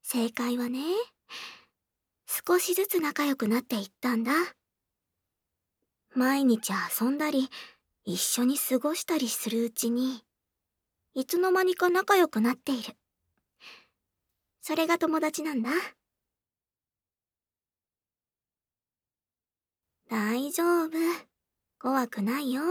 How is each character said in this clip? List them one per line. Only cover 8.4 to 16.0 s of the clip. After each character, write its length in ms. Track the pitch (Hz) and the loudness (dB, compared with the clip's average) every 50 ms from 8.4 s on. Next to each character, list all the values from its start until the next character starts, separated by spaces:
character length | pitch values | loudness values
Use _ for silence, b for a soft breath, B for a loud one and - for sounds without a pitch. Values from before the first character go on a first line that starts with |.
| 247 | 2
に 120 | 247 277 | 2 2
過 220 | 277 - - 262 254 | 0 0 0 0 0
ご 160 | 254 294 320 | 0 0 -2
し 100 | 349 - | -2 -2
た 140 | - 349 311 | -2 -2 0
り 100 | 269 226 | 0 -2
す 220 | - - - 220 | -4 -4 -4 -2
る 140 | 226 226 233 | -2 0 -2
う 60 | 233 | -2
ち 200 | 226 - - 233 | -2 -2 -2 0
に、 340 | 233 240 254 262 262 226 _ _ _ _ _ _ _ _ _ _ _ _ _ _ _ _ _ _ _ | 0 0 0 -2 -4 -6 _ _ _ _ _ _ _ _ _ _ _ _ _ _ _ _ _ _ _
い 120 | 262 262 | -6 -4
つ 120 | - - 349 | 0 0 2
の 120 | 370 381 | 2 4
間 140 | 359 381 370 | 4 4 4
に 100 | 370 359 | 2 2
か 140 | - 370 359 | 2 2 2
仲 280 | 349 370 381 - 403 | 4 2 4 4 6
良 120 | 381 349 320 | 6 6 4
く 120 | - 220 | 4 2
な 120 | 214 233 | 2 2
っ 40 | 254 | 0
て 160 | - _ - | -2 _ -4
い 100 | 277 240 | -4 -4
る。 140 | 220 - - _ _ _ _ _ _ _ _ _ _ _ _ B B B B B B B B _ _ _ _ _ _ _ _ _ _ _ _ _ | -4 -10 -14 _ _ _ _ _ _ _ _ _ _ _ _ B B B B B B B B _ _ _ _ _ _ _ _ _ _ _ _ _
そ 140 | - - 311 | -6 -4 0
れ 100 | 311 330 | 0 2
が 100 | 320 339 | 2 2
友 240 | 339 330 320 311 320 | 2 2 0 0 0
達 220 | 302 311 302 - | 0 -2 -4 -4
な 120 | 302 311 294 | -6 -4 -2
ん 80 | 254 | -2
だ。 80 | 226 240 294 349 370 - - _ | -2 0 -2 -2 -2 -4 -14 _